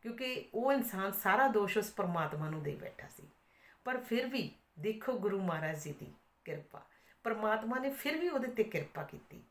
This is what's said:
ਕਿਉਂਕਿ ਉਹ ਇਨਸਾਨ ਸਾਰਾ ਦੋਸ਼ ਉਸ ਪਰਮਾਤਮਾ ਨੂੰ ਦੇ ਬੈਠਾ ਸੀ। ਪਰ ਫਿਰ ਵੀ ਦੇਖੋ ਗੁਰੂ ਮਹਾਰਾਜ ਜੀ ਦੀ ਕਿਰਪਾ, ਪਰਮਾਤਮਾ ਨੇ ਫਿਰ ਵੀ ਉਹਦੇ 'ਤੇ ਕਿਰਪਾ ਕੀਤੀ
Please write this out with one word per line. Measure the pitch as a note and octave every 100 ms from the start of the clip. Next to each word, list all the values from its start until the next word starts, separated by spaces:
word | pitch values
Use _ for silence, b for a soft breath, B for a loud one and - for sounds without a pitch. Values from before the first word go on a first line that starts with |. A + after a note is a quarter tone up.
ਕਿਉਂਕਿ | A3+ A#3 B3+ B3+ -
ਉਹ | G#3+ B3+
ਇਨਸਾਨ | C#4 A3+ F#3 G3
ਸਾਰਾ | G3+ G3+ G#3 C4+
ਦੋਸ਼ | G#3+ G3+ A3
ਉਸ | G#3
ਪਰਮਾਤਮਾ | - F#3 E3+ D3+ D3+ D#3
ਨੂੰ | D#3
ਦੇ | D3 C#3
ਬੈਠਾ | - - -
ਸੀ। | - - _ b b b b
ਪਰ | B3 B3+
ਫਿਰ | - A3+ B3+
ਵੀ | C4 D#3+ - _ -
ਦੇਖੋ | F#3+ G#3+ -
ਗੁਰੂ | A#3 G3+ G3
ਮਹਾਰਾਜ | F#3 D#3+ D#3 D#3
ਜੀ | -
ਦੀ | C#3+ D3 C#3+ _ _ -
ਕਿਰਪਾ, | D3 - - - b b b
ਪਰਮਾਤਮਾ | - A3 G#3+ A3 A3 B3+
ਨੇ | C4+
ਫਿਰ | C#4 D4 D#4+
ਵੀ | F4
ਉਹਦੇ | C#4 B3
'ਤੇ | -
ਕਿਰਪਾ | - - D3 -
ਕੀਤੀ | C#3+ - - - -